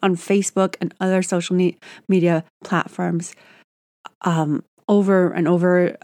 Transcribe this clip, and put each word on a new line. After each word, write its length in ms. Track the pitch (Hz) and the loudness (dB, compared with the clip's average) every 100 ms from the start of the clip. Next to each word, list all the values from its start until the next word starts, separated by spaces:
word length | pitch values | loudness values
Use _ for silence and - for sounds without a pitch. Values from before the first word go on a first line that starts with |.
on 140 | 196 | -2
Facebook 640 | 175 - 202 196 - 190 - | -2 0 0 0 0 -2 -2
and 140 | 170 - | -8 -4
other 200 | 185 185 | -2 0
social 360 | 185 175 170 185 | 0 -4 0 0
ne-, 200 | 180 - - - - | 0 -2 -14 -10 0
media 360 | 190 170 165 - _ | 2 2 0 -2 _
platforms, 720 | - 170 - - 180 170 175 - - _ _ _ _ _ - _ | -6 -4 -4 -6 -4 -4 -6 -14 -20 _ _ _ _ _ -20 _
um, 420 | - 165 151 147 - _ - | -2 0 0 -2 -6 _ 0
over 440 | 208 196 190 180 | 2 4 2 2
and 160 | - 160 | 0 0
over 480 | 175 180 180 180 - | 2 2 2 0 -4